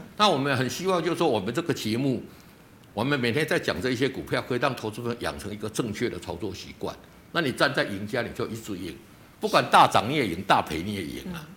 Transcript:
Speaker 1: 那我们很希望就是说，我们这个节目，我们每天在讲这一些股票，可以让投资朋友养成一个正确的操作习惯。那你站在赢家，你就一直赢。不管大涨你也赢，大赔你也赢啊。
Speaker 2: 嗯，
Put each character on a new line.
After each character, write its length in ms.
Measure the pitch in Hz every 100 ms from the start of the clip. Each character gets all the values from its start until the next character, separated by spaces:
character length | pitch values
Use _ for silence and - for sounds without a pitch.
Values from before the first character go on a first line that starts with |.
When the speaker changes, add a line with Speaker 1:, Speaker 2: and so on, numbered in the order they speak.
| - -
Speaker 1:
那 80 | 208
我 100 | 143
们 180 | 139 131
很 100 | 127
希 200 | 123 185
望 160 | 180
就 80 | 165
是 60 | 165
说， 100 | 165
我 120 | 107
们 140 | 95
这 80 | 127
个 80 | -
节 240 | - 110 113
目， 280 | 139 117 - - - - - - -
我 100 | 98
们 160 | 131 143
每 120 | 120
天 160 | 131 156
在 100 | 170
讲 220 | - -
这 120 | 127
一 40 | 120
些 140 | 135
股 120 | 170
票， 220 | - 131 -
可 80 | 123
以 40 |
让 160 | 139 123
投 140 | 107
资 100 | 110
朋 100 | 120
友 60 | 120
养 180 | - 71
成 120 | 101
一 40 | 104
个 140 | 107
正 240 | - 120
确 160 | 104 117
的 100 | 85
操 160 | - 85
作 180 | 95
习 200 | 92 - -
惯。 160 | 92 - - - -
那 100 | 165
你 100 | 143
站 200 | - 147
在 120 | 139
赢 240 | 135 98 101
家， 160 | 123
你 60 | 110
就 140 | - 113
一 80 | 110
直 200 | 110 92
赢。 180 | 87 71 - - - -
不 80 | 214
管 160 | - 127
大 160 | 196 135
涨 220 | 107 101
你 60 | 151
也 120 | 110
赢， 140 | 82 98
大 120 | 127
赔 220 | - 80
你 120 | 95 101
也 80 |
赢 160 | 76 62 -
啊。 40 | 170
Speaker 2:
嗯， 120 | 156